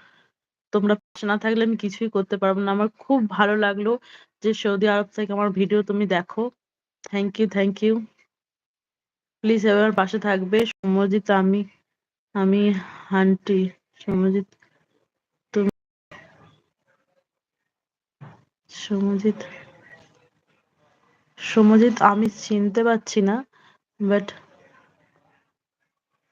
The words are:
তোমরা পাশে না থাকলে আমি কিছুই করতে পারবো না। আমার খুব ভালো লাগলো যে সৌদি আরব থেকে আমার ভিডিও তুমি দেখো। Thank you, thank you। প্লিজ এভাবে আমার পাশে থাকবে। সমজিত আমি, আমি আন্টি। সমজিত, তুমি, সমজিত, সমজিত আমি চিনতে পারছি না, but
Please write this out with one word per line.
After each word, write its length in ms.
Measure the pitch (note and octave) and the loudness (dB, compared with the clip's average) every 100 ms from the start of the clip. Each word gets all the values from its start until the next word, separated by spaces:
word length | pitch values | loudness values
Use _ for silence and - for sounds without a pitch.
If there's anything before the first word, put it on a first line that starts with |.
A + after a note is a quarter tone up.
| _ _ _ _ _ _ _ | _ _ _ _ _ _ _
তোমরা 220 | G#3+ G3+ G#3 | 0 2 0
পাশে 280 | _ - G#3 | _ -10 -4
না 100 | G#3 | -2
থাকলে 240 | A3 A3+ | 0 0
আমি 120 | A3+ A3 | 0 -2
কিছুই 320 | G#3 F#3+ A3+ | -4 -6 -4
করতে 260 | G#3 G3 G3 | -4 -4 -2
পারবো 240 | G3 F#3+ | 0 0
না। 100 | G3+ | -2
আমার 160 | G3 A3 - | -2 -2 -4
খুব 240 | - C4+ G#3+ | -2 0 0
ভালো 260 | F#3+ G#3 G#3+ | 2 2 2
লাগলো 340 | G#3 G3+ G#3 A#3+ - - _ _ | 0 0 -2 -4 -6 -20 _ _
যে 100 | G#3 | -4
সৌদি 320 | G#3+ A3 G3 G#3 | -2 -2 0 2
আরব 200 | G3+ G#3 | 2 -2
থেকে 180 | - G#3 | -6 -6
আমার 180 | G3+ G#3 | -2 -2
ভিডিও 280 | F#3 F#3+ G#3 | 0 0 0
তুমি 220 | G3+ G3+ G#3 | 0 -2 0
দেখো। 360 | F3+ F3 - A#3+ - _ _ _ _ | -2 -4 -6 -8 -8 _ _ _ _
Thank 280 | - G3+ G3+ | -8 -4 -4
you, 120 | G3 A3 | -2 -2
thank 280 | G3 G3 G3 | 0 -2 0
you। 160 | G#3+ A3 A3 _ _ _ _ _ _ _ _ _ _ _ _ _ | 0 0 -4 _ _ _ _ _ _ _ _ _ _ _ _ _
প্লিজ 180 | A3 A3+ | 0 2
এভাবে 200 | G#3+ G3+ | 4 4
আমার 140 | G#3+ G3 | 2 2
পাশে 220 | F#3+ A3 | -2 -2
থাকবে। 400 | G#3 F#3+ F#3 G#3+ A3+ | -2 -2 0 0 0
সমজিত 580 | - F#3+ F#3+ G3 G3+ - | -4 -2 0 2 0 2
আমি, 260 | G3 F#3+ G3 G3 _ _ _ _ _ _ | 2 4 2 -2 _ _ _ _ _ _
আমি 280 | G3+ F#3+ G3 G#3 F#3+ F3+ - - | -2 2 2 2 0 -6 -16 -4
আন্টি। 480 | F#3+ F#3+ F#3+ - F#3+ F#3 - _ - | 2 2 2 0 0 -2 -6 _ -14
সমজিত, 500 | - F#3 F#3+ G3 G3 _ _ _ _ _ _ _ _ _ _ | -4 -2 0 0 -4 _ _ _ _ _ _ _ _ _ _
তুমি, 180 | G#3 G3+ - _ _ _ - - _ - _ _ _ _ _ _ _ _ _ _ _ _ _ _ _ _ _ - - _ _ _ | -2 -2 -2 _ _ _ -20 -20 _ -20 _ _ _ _ _ _ _ _ _ _ _ _ _ _ _ _ _ -20 -20 _ _ _
সমজিত, 680 | - - G3+ G3 G3+ G#3+ G#3 - - - - - - _ _ _ _ _ _ _ _ _ _ _ _ _ - | -16 -6 -2 -2 0 -2 -2 -6 -20 -20 -20 -20 -20 _ _ _ _ _ _ _ _ _ _ _ _ _ -16
সমজিত 580 | - - G#3+ A3 A#3+ A3+ | -2 4 6 8 6 2
আমি 240 | G3+ G3+ A3 - | -2 -2 -4 -6
চিনতে 420 | - G#3 G3+ G#3 | -6 -2 -2 -2
পারছি 360 | A#3 A3+ - - | 0 -2 -4 -2
না, 140 | G3 A3 C4+ _ _ _ _ - | -2 -2 -8 _ _ _ _ -8
but 260 | G3+ G3+ G3+ - - _ _ _ _ _ _ _ _ _ _ _ _ _ _ _ _ _ _ | -2 -2 -4 -14 -20 _ _ _ _ _ _ _ _ _ _ _ _ _ _ _ _ _ _